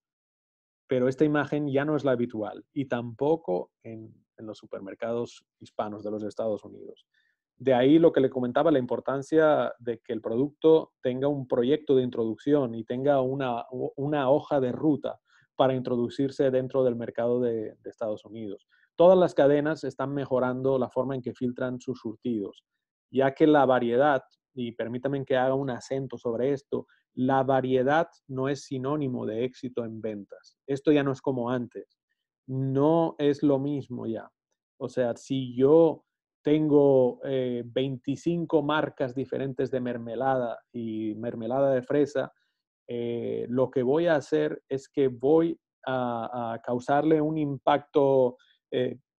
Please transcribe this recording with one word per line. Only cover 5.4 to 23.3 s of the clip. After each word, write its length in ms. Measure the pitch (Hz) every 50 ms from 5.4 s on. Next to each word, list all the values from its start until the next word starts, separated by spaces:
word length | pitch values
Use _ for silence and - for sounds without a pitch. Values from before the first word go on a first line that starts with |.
| _ _ _ _
hispanos 440 | 110 - _ - 113 104 104 107 104
de 80 | 104
los 120 | 104 104 107
Estados 400 | 101 - - 113 110 104 101 -
Unidos. 440 | 101 101 104 101 98 - _ _ _ _ _ _ _ _ _ _ _ _ _
De 140 | 123 135 127
ahí 240 | 120 127 139 156
lo 140 | 165 170 160
que 100 | - 139
le 80 | 131 127
comentaba, 400 | - 127 123 123 123 139 151 165
la 80 | 151
importancia 960 | 135 127 123 117 120 - - 131 139 135 - 156 160 156 151 147 131 123 117 - -
de 180 | 120 120 117
que 160 | - _ - 117
el 80 | 110
producto 720 | - 113 113 120 139 147 147 _ - 160 160 156 - - _ _
tenga 260 | - 131 123 131 135
un 200 | 143 147 139 131
proyecto 480 | - 135 120 120 127 151 151 151 - 139
de 80 | 131 127
introducción 720 | 123 123 120 113 113 107 - - 143 147 147 135 117 113
y 80 | 113 110
tenga 360 | - 123 127 135 143 143 135
una, 460 | 131 127 135 139 135 123 117 117 - -
una 580 | 127 127 135 143 - - 135 147 151 147 135 127
hoja 300 | 143 147 143 - 151 143
de 120 | 131 123
ruta 480 | 123 - 147 156 143 139 - 113 107 - _ _ _ _ _ _ _
para 180 | - 139 131 131
introducirse 800 | 131 123 127 127 120 120 117 - - 139 135 135 - 143 131
dentro 320 | 127 127 131 127 - 139 131
del 120 | 123 120
mercado 440 | 117 117 113 - - 117 120 123 123
de, 360 | 123 120 117 113 107 110 110 _
de 80 | _ -
Estados 340 | - _ 117 107 107 101 -
Unidos. 420 | 104 104 113 110 101 95 - _ _ _ _ _ _ _
Todas 220 | - 170 180 190
las 160 | 185 175 156 -
cadenas 500 | - 143 139 143 147 143 151 160 - -
están 300 | 131 - - 131 135 143
mejorando 640 | 143 135 - 131 123 123 127 127 127 127 135 135
la 140 | 131 120 113
forma 240 | - 127 123 131 135
en 80 | 127 123
que 100 | 120 110
filtran 480 | - 127 123 123 127 131 127 127 123
sus 180 | - 131 120 -
surtidos, 640 | - 113 107 - _ 123 117 107 98 92 - - _ _ _ _ _ _ _ _ _ _
ya 220 | - 127 131 135